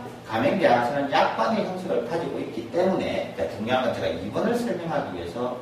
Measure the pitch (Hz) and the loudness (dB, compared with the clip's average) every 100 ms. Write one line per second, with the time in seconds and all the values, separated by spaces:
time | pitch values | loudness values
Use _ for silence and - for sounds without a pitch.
0 | - - - - 190 196 - - - 143 | -10 -12 -4 0 2 4 6 6 4 0
1 | 135 - - 226 226 214 185 185 - 240 | 2 2 2 2 0 0 -2 -4 -2 -2
2 | 240 170 - - - - - 170 190 185 | 0 -4 -4 -4 -6 -6 -2 2 4 2
3 | - - - - 113 - 110 127 - - | 0 -2 -4 -2 -4 -2 0 2 2 0
4 | 95 - 101 165 202 240 220 170 165 - | -2 -2 -4 0 2 2 0 -2 -2 -2
5 | - - - 120 123 - | -2 -6 -6 -4 -4 -4